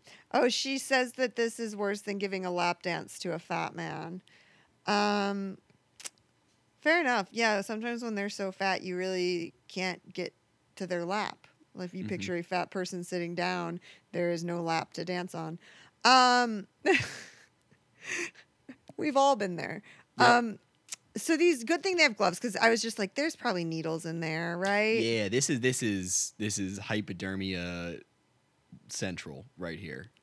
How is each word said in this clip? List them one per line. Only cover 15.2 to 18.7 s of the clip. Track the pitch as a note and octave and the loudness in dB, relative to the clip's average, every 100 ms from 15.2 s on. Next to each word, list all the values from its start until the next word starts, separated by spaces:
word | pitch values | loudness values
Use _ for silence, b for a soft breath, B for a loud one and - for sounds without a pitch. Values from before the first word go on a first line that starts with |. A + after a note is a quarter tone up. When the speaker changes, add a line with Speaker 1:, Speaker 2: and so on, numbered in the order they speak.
| F3+ | -6
Speaker 1:
on. | E3+ D#3+ E3+ B B B _ A3+ | -6 -8 -10 B B B _ 8
Um, | C4 B3+ B3 A#3+ G#3+ - _ | 10 10 8 4 0 -6 _
<laughs> | - D#4+ B B B B B _ _ _ _ _ B B F4 B B _ - | 4 4 B B B B B _ _ _ _ _ B B -6 B B _ -20